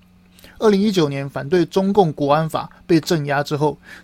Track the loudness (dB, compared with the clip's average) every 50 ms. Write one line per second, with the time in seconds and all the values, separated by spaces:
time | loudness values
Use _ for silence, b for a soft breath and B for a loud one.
0 | _ _ _ _ _ _ B B B B B B 2 2 2 2 2 0 2 0
1 | 0 0 -2 -4 -8 -8 -8 -10 -4 0 0 0 0 0 0 0 0 2 2 2
2 | 2 2 0 -2 0 0 2 2 0 -2 -4 -6 -8 -10 B B B B 2 2
3 | 2 0 -2 -2 -2 -2 -2 -2 -2 -2 -2 -2 -2 -2 -2 -4 B B B B